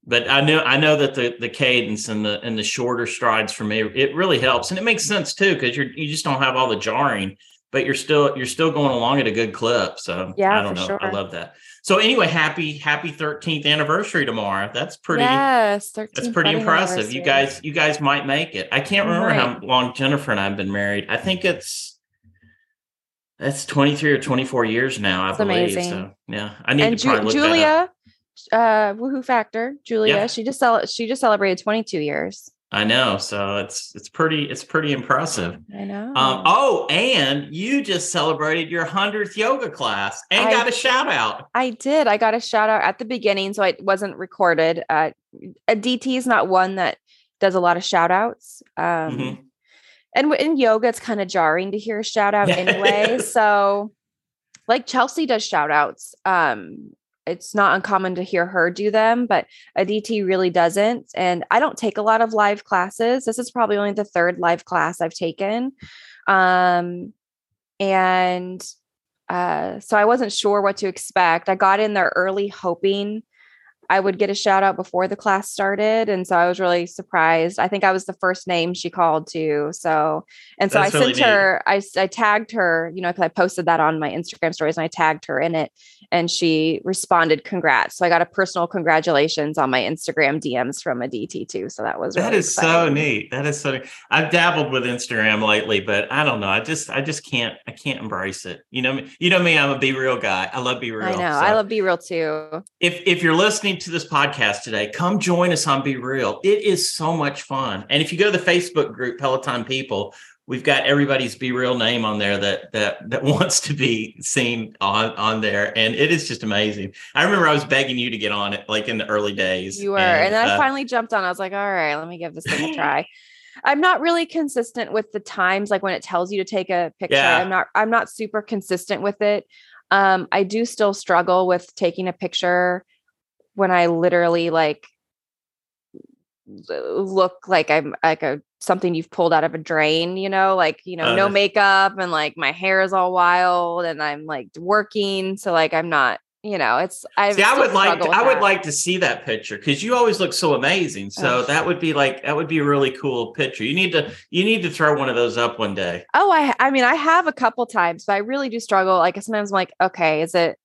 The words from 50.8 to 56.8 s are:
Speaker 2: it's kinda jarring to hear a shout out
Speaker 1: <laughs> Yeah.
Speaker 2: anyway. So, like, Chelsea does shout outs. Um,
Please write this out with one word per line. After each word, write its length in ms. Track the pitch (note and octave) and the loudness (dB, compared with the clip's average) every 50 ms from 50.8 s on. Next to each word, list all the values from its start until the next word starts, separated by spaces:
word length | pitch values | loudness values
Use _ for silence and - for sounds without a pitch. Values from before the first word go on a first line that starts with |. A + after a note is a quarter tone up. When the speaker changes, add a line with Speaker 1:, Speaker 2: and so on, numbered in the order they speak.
| A3 A#3 | 2 0
Speaker 2:
it's 120 | A3+ - | 0 -2
kinda 260 | - - A3+ G#3 G3 | -6 -6 -4 -4 -4
jarring 460 | F#3 F3+ F#3 E3 D#3+ D#3 F3 F#3+ G3 | -2 0 2 2 4 2 2 -2 -4
to 60 | G3 G#3+ | -6 -6
hear 200 | G#3+ A3+ A3 G#3 | -6 -6 -6 -6
a 60 | A3 | -6
shout 300 | - - A3+ G#3 G3+ G3+ | -4 0 0 2 2 2
out 140 | G#3 G3+ F#3 | 2 2 2
Speaker 1:
<laughs> 80 | F3+ | 2
Yeah. 0 | |
Speaker 2:
anyway. 600 | F3+ F#3 F#3+ G3 F#3+ G3 F#3+ - G#3 G#3+ G#3+ A#3 B3+ | 0 2 0 0 2 2 2 2 4 2 0 0 -2
So, 720 | - - - A#3+ G#3+ G#3 G#3 G3+ G3+ G3+ G3+ G3+ G#3 G#3+ _ _ _ _ _ _ _ _ _ _ _ _ _ - _ - | -4 -2 0 2 4 4 4 4 2 2 0 -2 -4 -8 _ _ _ _ _ _ _ _ _ _ _ _ _ -18 _ 0
like, 180 | A#3 C4 B3 | 0 0 0
Chelsea 400 | - - B3+ B3 C4 - - D#4+ | -2 0 0 0 0 -2 -6 -2
does 180 | B3+ B3 G#3+ - | -2 -2 -2 -2
shout 280 | - - E3 D3 D3+ | -2 -2 -2 0 2
outs. 420 | D3 D3+ D3 A2 - _ - - - _ _ | 2 2 2 0 -4 _ -20 -20 -20 _ _
Um, 680 | F#3+ F#3 F3 D#3+ C#3+ A#2 G#2 F2 D#2+ - - | 0 2 2 2 2 0 -4 -8 -14 -16 -18